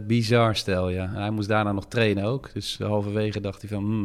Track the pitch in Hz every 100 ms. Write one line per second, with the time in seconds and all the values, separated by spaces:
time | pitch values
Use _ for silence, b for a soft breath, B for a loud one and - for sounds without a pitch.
0 | 104 117 107 120 113 107 - 92 92 92
1 | 92 104 104 107 101 107 104 98 - 120
2 | 110 98 101 135 - 104 - - 104 104
3 | 101 107 107 104 101 - 101 104 104 110